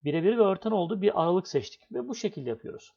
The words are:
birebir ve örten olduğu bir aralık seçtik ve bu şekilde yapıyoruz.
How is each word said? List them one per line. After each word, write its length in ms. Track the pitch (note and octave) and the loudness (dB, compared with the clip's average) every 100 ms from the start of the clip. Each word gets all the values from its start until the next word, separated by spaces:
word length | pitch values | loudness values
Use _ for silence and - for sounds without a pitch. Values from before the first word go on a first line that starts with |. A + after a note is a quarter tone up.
birebir 340 | C#3+ D#3 F3 A#3 | 0 0 2 4
ve 40 | |
örten 280 | G#3 F#3+ A3 | 4 4 0
olduğu 320 | G#3+ E3+ G#3 | 0 0 0
bir 200 | G3+ - | 0 2
aralık 260 | E3 F3+ F#3 | 2 2 0
seçtik 440 | C#3+ - - _ | -4 -4 -16 _
ve 160 | B3 B3+ | -8 -6
bu 60 | |
şekilde 360 | B3 G#3 - B2 | -6 -6 -6 -6
yapıyoruz. 420 | A2+ - - - | -6 -8 -14 -16